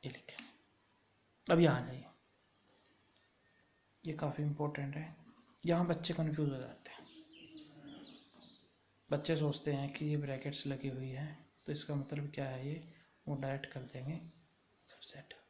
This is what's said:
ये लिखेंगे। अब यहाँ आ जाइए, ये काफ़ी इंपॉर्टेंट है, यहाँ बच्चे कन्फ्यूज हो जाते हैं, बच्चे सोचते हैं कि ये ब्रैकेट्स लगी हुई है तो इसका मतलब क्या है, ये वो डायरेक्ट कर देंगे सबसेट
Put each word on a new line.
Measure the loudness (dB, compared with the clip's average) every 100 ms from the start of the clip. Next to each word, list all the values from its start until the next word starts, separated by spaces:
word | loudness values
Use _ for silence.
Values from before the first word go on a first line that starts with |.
| -8
ये |
लिखेंगे। | -10 -12 -12 -14 -20 _ _ _ _ _ _ _ _ 6
अब | 8
यहाँ | 10 8
आ | 0
जाइए, | -6 -12 -20 _ _ _ _ _ -20 -20 _ _ _ _ _ _ _ _ _ _ -12
ये | -6 -2
काफ़ी | 0 2
इंपॉर्टेंट | 0 2 0 0 -4 -4
है, | -8 -12 -20 -20 -20 -4
यहाँ | 4 6 6
बच्चे | 4 2
कन्फ्यूज | 2 2 4 2
हो | 0
जाते | -6 -10 -14
हैं, | -16 -16 -18 -18 -20 -14 -14 -14 -16 -16 -14 -16 -18 -20 -20 -18 -18 -18 _ _ _ 0
बच्चे | 0 4 4
सोचते | 6 4 0
हैं | 0 0
कि | 0 2
ये | 2
ब्रैकेट्स | 0 -2 -2 -2 0
लगी | 0 -2
हुई | -4 -4
है | -4 -6 -8 -16 _ -4
तो |
इसका | -4 0 -2
मतलब | 0 -2 -4
क्या | -2 -4
है, | -2 -4
ये | -4 -8 -18 -20 _ -4
वो | -2
डायरेक्ट | 0 -2 -4
कर | -8
देंगे | -8 -6 -4 -4 -8 -18 -20 _ _ _ -20
सबसेट | -12 -10 -10 -14 -18